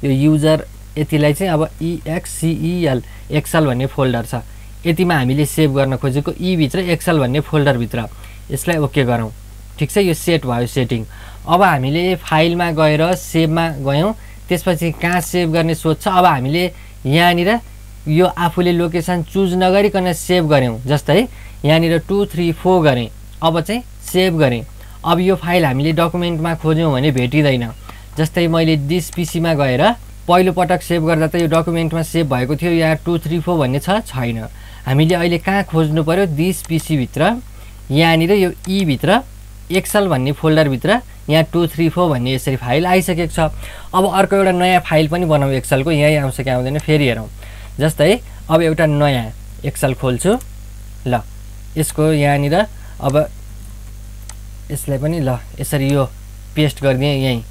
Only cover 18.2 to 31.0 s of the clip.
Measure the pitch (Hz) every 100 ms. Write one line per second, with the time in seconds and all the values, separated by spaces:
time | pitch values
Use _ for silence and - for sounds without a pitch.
18.2 | 180 175 175 - 175 175 170 170 160 180
19.2 | 165 190 190 180 185 196 202 190 180 160
20.2 | - 180 160 147 127 117 127 143 - 156
21.2 | 247 - - - 143 160 165 165 165 196
22.2 | 202 156 175 160 180 185 151 123 113 -
23.2 | - - 165 165 160 226 247 - - 180
24.2 | 185 165 143 120 110 - - - 165 175
25.2 | 185 190 165 180 160 131 147 160 180 180
26.2 | 175 165 165 165 156 160 165 131 143 131
27.2 | 123 147 147 127 117 - - - - -
28.2 | 156 - 170 165 160 156 139 175 160 -
29.2 | 175 170 165 160 139 123 180 240 - -
30.2 | - 175 185 175 180 180 - 170